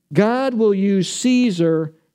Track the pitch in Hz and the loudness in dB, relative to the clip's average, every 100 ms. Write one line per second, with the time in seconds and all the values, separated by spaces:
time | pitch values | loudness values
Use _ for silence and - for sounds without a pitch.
0 | _ 147 214 247 269 240 220 202 196 196 | _ 0 0 0 -2 0 0 2 0 0
1 | 175 - 254 247 247 175 165 160 156 - | -2 -4 0 2 0 0 0 0 -4 -10
2 | _ | _